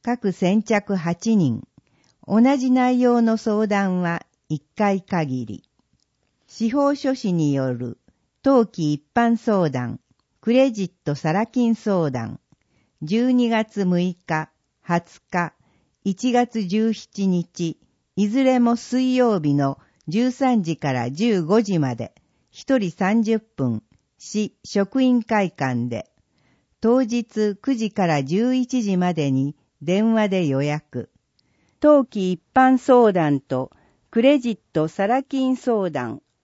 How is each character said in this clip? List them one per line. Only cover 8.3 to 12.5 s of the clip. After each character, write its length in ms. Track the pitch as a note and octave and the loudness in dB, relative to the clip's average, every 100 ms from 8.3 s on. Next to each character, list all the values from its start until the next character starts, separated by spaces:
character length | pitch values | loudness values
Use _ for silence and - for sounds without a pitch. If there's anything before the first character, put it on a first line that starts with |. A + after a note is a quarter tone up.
| _ | _
当 240 | C4 C4+ A3+ | 2 4 2
期 260 | - D3+ | -2 -2
一 100 | D3 _ - | -2 _ -2
般 220 | A#3 A#3 | 0 0
相 320 | - G3+ E3 | 0 0 0
談、 320 | B2+ A#2+ - _ _ _ _ | -2 -6 -10 _ _ _ _
ク 100 | - | 0
レ 220 | A#3+ C4+ | 2 2
ジ 100 | A3 F#3 | 0 -8
ッ 40 | _ - | _ -6
ト 100 | C#3+ | -4
サ 160 | D#3 | -2
ラ 140 | F3 A3+ | -2 -2
金 280 | - A#3+ | 0 0
相 380 | A3+ - F#3+ D#3 | 0 -2 0 0
談。 300 | B2+ A2+ - _ | -4 -8 -12 _